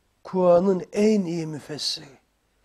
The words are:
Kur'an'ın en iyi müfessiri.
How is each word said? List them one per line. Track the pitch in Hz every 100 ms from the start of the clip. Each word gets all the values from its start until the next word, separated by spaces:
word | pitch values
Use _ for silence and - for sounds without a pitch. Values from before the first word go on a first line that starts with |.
| _ _
Kur'an'ın | - 185 180 175 190 185 -
en | 202 214 214
iyi | 175 170 156
müfessiri. | 151 - 147 - - 147 131 _ _ _ _